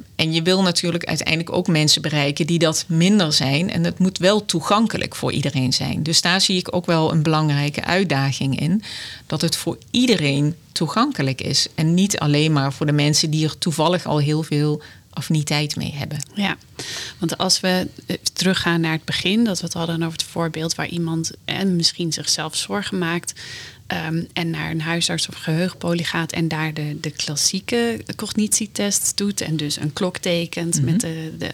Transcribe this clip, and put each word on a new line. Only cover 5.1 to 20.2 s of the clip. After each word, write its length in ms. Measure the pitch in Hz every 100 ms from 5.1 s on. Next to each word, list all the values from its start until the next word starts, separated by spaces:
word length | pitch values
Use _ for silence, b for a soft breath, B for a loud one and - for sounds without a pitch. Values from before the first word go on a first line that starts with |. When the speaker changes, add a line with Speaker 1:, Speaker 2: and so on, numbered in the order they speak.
Speaker 1:
voor 180 | - 131
iedereen 400 | - 143 143 127
zijn. 300 | - 151 -
Dus 180 | 151 165
daar 200 | 175 185
zie 160 | - 185
ik 180 | 175
ook 120 | 180 175
wel 260 | 165 156
een 100 | 165
belangrijke 640 | 156 156 156 143 143 147
uitdaging 760 | - 180 196 135 139 127 135 131
in. 220 | 147 202 B B B B -
Dat 140 | -
het 160 | 170 -
voor 220 | - 170 -
iedereen 640 | 233 247 190 147 139 147 165 -
toegankelijk 680 | - 160 214 285 254 135 127
is. 260 | - 143 -
En 200 | - 160
niet 240 | 175 202 -
alleen 340 | 147 147 156
maar 200 | 151 135
voor 140 | - 151
de 60 |
mensen 380 | 147 147 151 165
die 140 | 156
er 140 | 156 -
toevallig 480 | 175 151 156 180 -
al 120 | 147
heel 240 | 147 151
veel 400 | 156 147 151 147 B B B
affiniteit 640 | - - 156 147 147 147 -
mee 160 | -
hebben. 240 | 143 - 151 -
Speaker 2:
Ja, 220 | - 202 - - B B B B B
want 200 | 165 -
als 220 | 175 -
we, 260 | 185 185 - - -
eh, 100 | - -
teruggaan 480 | - 180 185 175 170
naar 120 | 160
het 120 | 160
begin, 400 | - - 180 214
dat 140 | 233 180
we 40 |
het 100 | 170
hadden 220 | 175 165 165
over 100 | 165
het 40 | 160